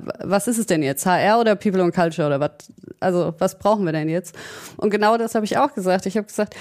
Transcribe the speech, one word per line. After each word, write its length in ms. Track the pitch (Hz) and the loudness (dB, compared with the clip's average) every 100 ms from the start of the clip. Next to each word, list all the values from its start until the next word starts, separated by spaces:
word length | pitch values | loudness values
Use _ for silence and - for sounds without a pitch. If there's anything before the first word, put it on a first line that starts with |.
| - - | -8 -8
was 240 | - 196 240 | -2 0 0
ist 120 | 233 | -2
es 80 | 214 | 0
denn 160 | 165 | 0
jetzt? 200 | 139 139 190 | 0 0 0
H 100 | 170 | 2
R 220 | 185 226 | 4 4
oder 160 | 226 202 | 4 2
People 280 | 214 185 | 0 2
und 120 | 175 180 | 2 2
Culture 320 | 170 160 147 | 0 0 0
oder 120 | 139 | 0
was? 120 | 147 - - - - - | -2 -6 -20 -20 -20 -4
Also, 340 | 185 175 165 160 | 0 0 0 0
was 180 | 185 - | -2 0
brauchen 280 | 202 214 170 | 0 2 0
wir 60 | |
denn 160 | 156 156 | -2 -2
jetzt?“ 280 | 170 185 - - - - - | -4 -6 -14 -18 -18 -18 -4
Und 160 | 208 | -2
genau 260 | 208 208 233 | 2 2 2
das 160 | 233 | 0
habe 120 | 226 214 | -2 0
ich 120 | - | 0
auch 160 | 277 | 0
gesagt. 320 | 214 185 185 190 | 0 0 0 0
Ich 100 | 214 | -4
habe 120 | 202 | -4
gesagt, 280 | - 208 - | -4 -6 -8